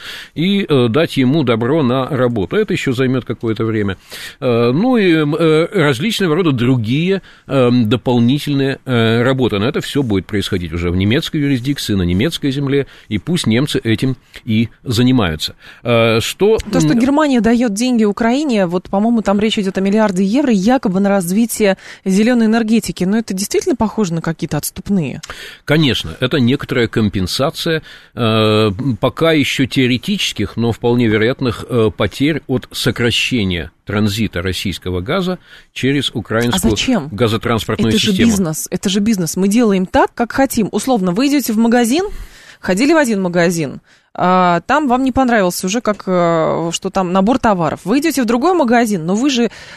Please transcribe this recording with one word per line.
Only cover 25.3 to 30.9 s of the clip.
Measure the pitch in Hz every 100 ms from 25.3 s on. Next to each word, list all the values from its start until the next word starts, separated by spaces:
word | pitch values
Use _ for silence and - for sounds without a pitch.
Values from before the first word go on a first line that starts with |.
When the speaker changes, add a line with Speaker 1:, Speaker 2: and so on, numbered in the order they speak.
| - - - -
Speaker 1:
Конечно, | 147 151 104 - 82
это | 127 156
некоторая | 120 139 - 127 113
компенсация, | - 107 98 92 - 139 - 165 160 - - - -
э, | 117 110 107 107 110 98 135 107
пока | 127 - 160
ещё | 160 131 - 135
теоретических, | - 127 123 - 202 - - 101 -
но | 117
вполне | 107 120